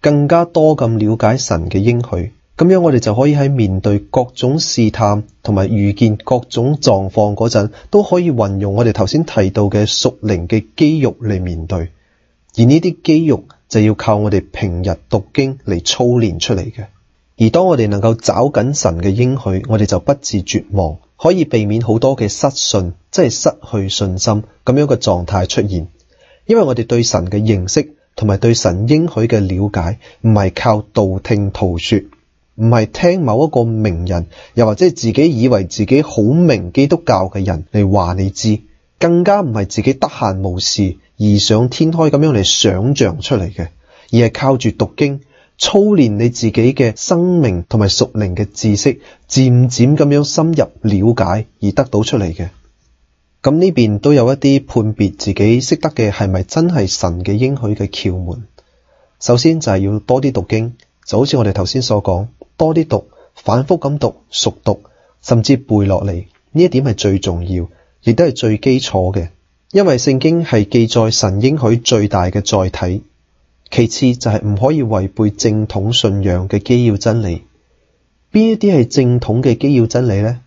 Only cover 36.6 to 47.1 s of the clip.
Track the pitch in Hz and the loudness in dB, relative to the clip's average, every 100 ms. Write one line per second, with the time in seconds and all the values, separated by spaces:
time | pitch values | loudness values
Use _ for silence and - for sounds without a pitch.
36.6 | 90 107 143 175 170 104 92 101 98 85 | -2 0 2 0 0 0 0 -4 -4 -4
37.6 | 90 107 101 101 87 92 95 - 110 107 | -2 0 2 2 0 -2 -4 -2 -2 -2
38.6 | - _ _ _ 170 170 180 202 170 107 | -4 _ _ _ 0 2 2 2 0 -4
39.6 | 98 - 110 131 - - 110 95 95 90 | -4 -2 -2 -2 -4 -4 -4 -2 -4 -4
40.6 | - - 98 - _ _ 104 101 - 107 | -4 -2 -2 -4 _ _ 2 2 2 2
41.6 | 123 - 160 165 160 143 156 120 95 - | 0 0 0 2 2 2 2 2 0 2
42.6 | 107 92 117 143 107 82 - 120 87 - | 2 2 -2 0 0 -2 -4 -2 -2 -6
43.6 | 85 _ _ _ _ 117 117 - 135 131 | -10 _ _ _ _ 2 2 0 0 0
44.6 | 117 - 104 - 147 139 _ _ _ _ | 0 -2 -6 -2 -2 -2 _ _ _ _
45.6 | - 202 208 202 123 104 120 120 110 - | 0 2 4 4 2 2 0 0 -2 2
46.6 | 117 139 117 107 - | 0 2 0 0 -2